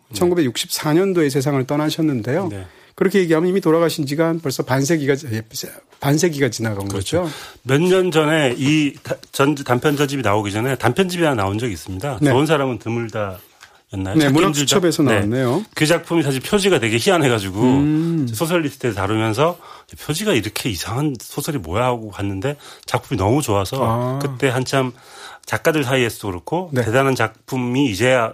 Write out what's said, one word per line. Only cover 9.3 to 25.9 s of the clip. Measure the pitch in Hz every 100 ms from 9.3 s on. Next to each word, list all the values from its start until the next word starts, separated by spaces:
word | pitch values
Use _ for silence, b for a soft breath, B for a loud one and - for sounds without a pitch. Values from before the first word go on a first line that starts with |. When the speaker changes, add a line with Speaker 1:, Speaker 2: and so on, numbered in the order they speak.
Speaker 1:
전-, | - 139
단편 | 143 139 123 151 147
전집이 | 147 139
나오기 | 107 104 104
전에 | 104 127 131
단편집이 | 123 123 190 175
하나 | 160 123
나온 | 98 101
적이 | 123
있습니다. | 85 - 92 139 117
Speaker 2:
네. | 147
Speaker 1:
좋은 | 123 156
사람은 | 151 135 113
드물다 | 113 117 113 110 101 95 b b b b b
였나요? | 98 95 131
Speaker 2:
네, |
Speaker 1:
찾기 | 143
Speaker 2:
문학수첩에서 | 147 185 143 135 202 175 151
Speaker 1:
힘들다? | 139 107
네. | 104 123
Speaker 2:
나왔네요. | 127 143 220
Speaker 1:
그 | - 151
작품이 | 170 - 170
사실 | 143 131
표지가 | - 208 196 160
되게 | 110 113
희한해가지고 | 196 175 139 117 98 95
Speaker 2:
음. | 127 139 147 156 165 165 127
Speaker 1:
소설 | 113 165 175
리스트에 | 147 - 123
다루면서 | 98 95 110 110 110 160 175 B B B -
표지가 | - 156 208
이렇게 | 143 104 - 135
이상한 | 90 - 120 151 131
소설이 | - - 143 147
뭐야 | 82 95
하고 | 127 123 110
갔는데 | 95 101 95 127 147 B B -
작품이 | 123 - 143
너무 | 98 139
좋아서 | 139 101 95 135
Speaker 2:
아. | 117 117 123 135
Speaker 1:
그때 | 143 127 139
한참 | 123 123 139 127 - B B B B
작가들 | - 110 165 156
사이에서도 | 127